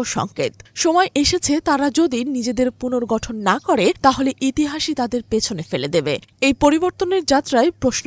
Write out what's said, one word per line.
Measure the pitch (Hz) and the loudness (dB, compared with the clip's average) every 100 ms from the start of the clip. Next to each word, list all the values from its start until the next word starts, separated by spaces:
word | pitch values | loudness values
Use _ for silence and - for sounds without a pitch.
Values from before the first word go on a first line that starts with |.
সংকেত। | 240 - 202 - 135 - - - | -4 -4 -6 -4 -6 -6 -14 -2
সময় | 339 339 370 277 | 2 2 2 0
এসেছে, | 294 359 - 294 | 0 0 0 0
তারা | - 285 285 | 2 0 2
যদি | 277 330 240 247 | 2 0 0 -2
নিজেদের | 254 233 226 254 | -4 -2 0 -2
পুনর্গঠন | - 247 247 233 220 - 220 | -2 -4 -4 -2 -4 -4 -4
না | 196 214 | -2 0
করে, | - 277 185 359 | 0 2 2 2
তাহলে | 262 254 269 - | 2 2 -2 -2
ইতিহাসই | 262 262 294 302 - 294 | -2 0 -2 -2 -4 -4
তাদের | 240 247 - | -4 -4 -4
পেছনে | 220 - 175 | -2 -2 -4
ফেলে | 170 151 143 | -6 -6 -2
দেবে। | 160 143 135 - _ | -2 0 -4 -8 _
এই | 269 | 0
পরিবর্তনের | 262 294 311 359 - 359 381 302 | 2 2 2 0 -2 -2 -2 2
যাত্রায় | 277 - 247 311 | 0 2 2 2
প্রশ্ন | - 262 - | 0 -2 -2